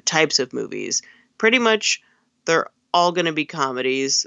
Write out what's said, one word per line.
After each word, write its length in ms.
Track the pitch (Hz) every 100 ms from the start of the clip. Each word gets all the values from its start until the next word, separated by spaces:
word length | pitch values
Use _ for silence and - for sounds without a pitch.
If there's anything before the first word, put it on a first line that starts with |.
types 340 | - 160 156 -
of 120 | 127
movies. 500 | 123 113 101 101 - - - _ -
Pretty 200 | 220 254
much 440 | 226 214 - - _ _ _ _
they're 240 | - 165 - - _
all 180 | 175 175
gonna 200 | 175 170
be 120 | 156
comedies 840 | 147 165 135 127 131 131 135 -